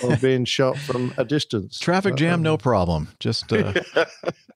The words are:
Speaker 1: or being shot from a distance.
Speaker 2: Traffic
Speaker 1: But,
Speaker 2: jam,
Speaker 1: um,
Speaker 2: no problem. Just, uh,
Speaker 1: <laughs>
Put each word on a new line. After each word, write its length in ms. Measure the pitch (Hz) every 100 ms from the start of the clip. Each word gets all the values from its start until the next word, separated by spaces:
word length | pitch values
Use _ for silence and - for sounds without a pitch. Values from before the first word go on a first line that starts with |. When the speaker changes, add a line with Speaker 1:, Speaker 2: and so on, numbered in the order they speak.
Speaker 1:
or 120 | 123 -
being 260 | 131 131
shot 320 | 123 - 131 135
from 380 | 147 123 123 -
a 80 |
distance. 540 | 117 147 - 110 90 -
Speaker 2:
Traffic 340 | - 180 202
Speaker 1:
But, 60 | 139
Speaker 2:
jam, 160 | 165
Speaker 1:
um, 80 | 175
Speaker 2:
no 160 | 156 156
problem. 500 | 135 107 87 82 - -
Just, 320 | 117 110 -
uh, 220 | 107 101 101 -
Speaker 1:
<laughs> 100 | - 160 - - - -